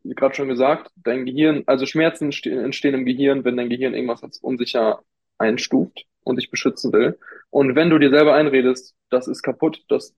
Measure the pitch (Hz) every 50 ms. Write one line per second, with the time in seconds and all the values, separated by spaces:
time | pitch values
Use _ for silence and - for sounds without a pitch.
0 | - - 127 - 139 135 - - 139 135 127 120 131 139 156 165 - - _ _
1 | - 117 120 131 127 127 127 147 151 156 151 143 - - 135 127 135 135 - 156
2 | 160 165 165 - 156 143 135 - - - - 131 110 135 139 - - 143 135 131
3 | 131 127 127 123 139 139 139 139 123 123 123 123 120 120 117 123 135 127 110 -
4 | 127 123 117 - - 120 - - - - 131 120 123 - - 123 110 107 - -
5 | - _ _ _ _ _ _ - 113 110 117 127 - - - 127 - - - -
6 | - _ _ _ - 131 127 123 - - - - - 139 - - - 123 101 107
7 | 120 147 170 - _ - - - - _ - 139 139 135 123 147 165 170 160 151
8 | 143 139 131 147 151 151 135 147 156 147 135 131 123 127 127 - - - _ _
9 | _ - - 127 127 - 123 - - 139 127 - 160 160 151 - _ - - 127
10 | - - _